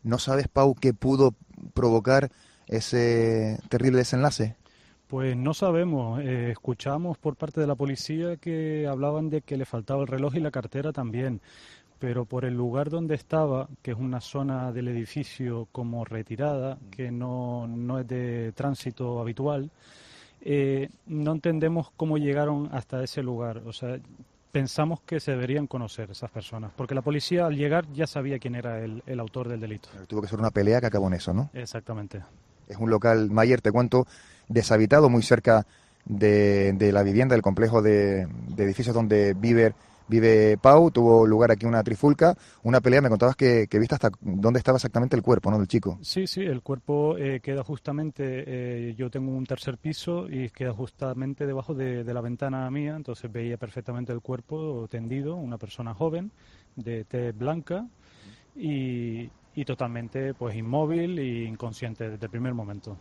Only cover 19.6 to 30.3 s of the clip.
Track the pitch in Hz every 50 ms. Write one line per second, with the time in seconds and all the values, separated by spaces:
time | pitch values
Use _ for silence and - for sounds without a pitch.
19.6 | 139 151 _ _ _ - - - - - - - - _ _ _ - - 143 143
20.6 | 139 135 135 135 139 143 - _ _ - 156 151 147 151 160 156 - 175 165 160
21.6 | 156 160 165 170 151 - _ - 160 160 156 151 147 143 139 147 147 147 147 143
22.6 | 147 147 147 131 - _ - 127 127 120 - 147 135 123 123 117 120 117 110 117
23.6 | 117 117 107 - 131 120 127 131 - - - - - _ _ _ _ _ - 139
24.6 | 135 123 - - 151 160 165 - _ - 165 151 - - 135 127 123 123 139 147
25.6 | 147 127 - 123 120 104 - - 110 95 98 - 120 117 _ 113 104 - 117 110
26.6 | 110 101 - - 131 120 139 135 127 147 147 147 - - 175 175 175 165 147 139
27.6 | 147 147 151 175 170 151 139 139 160 - - 151 131 139 139 123 - 127 120 123
28.6 | 120 120 113 110 113 110 110 117 - - 131 120 117 113 - 127 123 117 120 113
29.6 | 113 107 107 101 - - - 98 90 _ 107 107 101 95